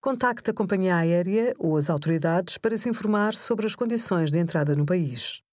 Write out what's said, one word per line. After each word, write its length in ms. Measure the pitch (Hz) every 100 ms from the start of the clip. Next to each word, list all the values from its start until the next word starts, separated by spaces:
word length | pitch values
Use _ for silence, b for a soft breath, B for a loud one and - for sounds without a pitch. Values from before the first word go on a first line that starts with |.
Contacte 480 | - 247 247 240 -
a 20 |
companhia 440 | 220 196 202 185 175
aérea 580 | 165 170 180 208 240 -
ou 200 | 165 156
as 100 | 147
autoridades 720 | 156 156 165 165 170 180 -
para 180 | 226 226
se 140 | 240
informar 440 | 233 208 208 208
sobre 300 | 226 - 220
as 100 | 214
condições 560 | 208 240 233 233 180 156
de 80 | 156
entrada 360 | 170 165 147 147
no 80 |
país. 560 | 147 180 151 120 - - _